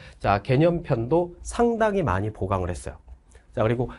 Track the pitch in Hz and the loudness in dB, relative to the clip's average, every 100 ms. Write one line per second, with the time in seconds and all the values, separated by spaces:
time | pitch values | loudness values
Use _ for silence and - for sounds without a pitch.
0 | - - 104 101 - 131 170 170 - 120 | -20 -4 0 0 2 4 4 2 -2 -2
1 | 120 165 175 - - - 233 226 220 196 | 2 0 0 -8 -6 0 2 2 0 0
2 | 135 92 107 - 95 95 87 85 - - | 0 0 -2 -6 -4 -2 -2 -6 -10 -14
3 | - - _ - _ 120 110 123 127 | -20 -20 _ -20 _ -2 0 0 -4